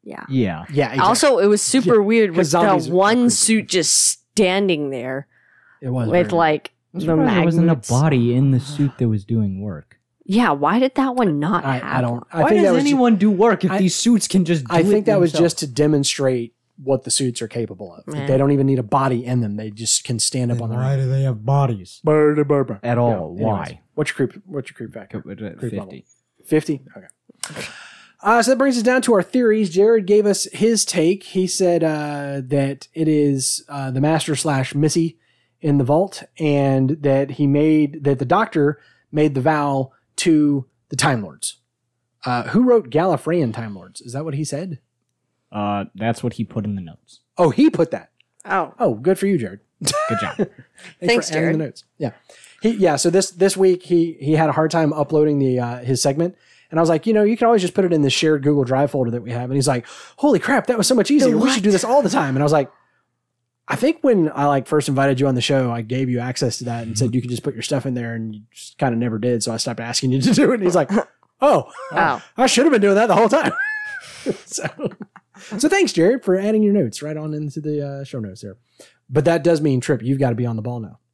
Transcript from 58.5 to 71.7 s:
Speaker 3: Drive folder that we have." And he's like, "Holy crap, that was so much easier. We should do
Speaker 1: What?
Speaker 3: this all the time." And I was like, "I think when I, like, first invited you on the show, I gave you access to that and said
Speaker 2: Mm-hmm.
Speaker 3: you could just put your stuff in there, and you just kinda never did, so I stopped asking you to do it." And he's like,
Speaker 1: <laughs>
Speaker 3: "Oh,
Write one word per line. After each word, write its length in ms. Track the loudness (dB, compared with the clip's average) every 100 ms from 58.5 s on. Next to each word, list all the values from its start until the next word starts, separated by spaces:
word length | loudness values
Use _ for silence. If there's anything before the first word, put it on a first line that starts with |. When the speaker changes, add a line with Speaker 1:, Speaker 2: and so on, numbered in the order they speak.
| 0
Speaker 3:
Drive 260 | 0 0 0
folder 200 | 0 -2
that 100 | -4
we 80 | -6
have." 120 | -8
And 100 | -4
he's 140 | -2 0
like, 180 | -2 -6 -20 -20 -2
"Holy 220 | 2 2
crap, 280 | 2 0 0
that 100 | -2
was 100 | 2
so 80 | 2
much 160 | 4
easier. 260 | 4 4 4
We 140 | 2
should 100 | 2
do 80 | 2
Speaker 1:
What? 40 |
Speaker 3:
this 100 | 2
all 180 | 2 2
the 80 | 2
time." 260 | 0 0 0
And 60 |
I 40 | 2
was 80 |
like, 180 | 2 0 _ _ _ _ _ _ _ _ _ -10
"I 80 | -2
think 220 | 0 2
when 300 | 2 2 0
I, 120 | 0 0
like, 180 | 0 0
first 240 | -2 0
invited 300 | 0 0 2
you 80 | 0
on 80 | 0
the 60 |
show, 280 | 0 0 0
I 100 | -4
gave 260 | -6 -4 -2
you 100 | -4
access 380 | -4 -4 -4 -4
to 40 |
that 240 | -8 -8 -8
and 100 | -4
said 100 | -2
Speaker 2:
Mm-hmm. 60 | -2
Speaker 3:
you 60 |
could 80 | -4
just 140 | -6
put 100 | -6
your 80 | -8
stuff 220 | -6 -4 -4
in 80 |
there, 220 | -6 -6 -8
and 180 | -10
you 80 | -12 -18
just 260 | -20 -20 _
kinda 180 | -2 0
never 220 | -2 -2
did, 240 | -2 -2
so 100 | -4
I 40 | -6
stopped 240 | -6 -8
asking 320 | -6 -4 0
you 80 | 0
to 120 | 2
do 180 | 4 4
it." 40 | 2
And 80 |
he's 100 | 2
like, 160 | 2 2 -2 -4 _
Speaker 1:
<laughs> 260 | _ _
Speaker 3:
"Oh, 280 | 2 2 0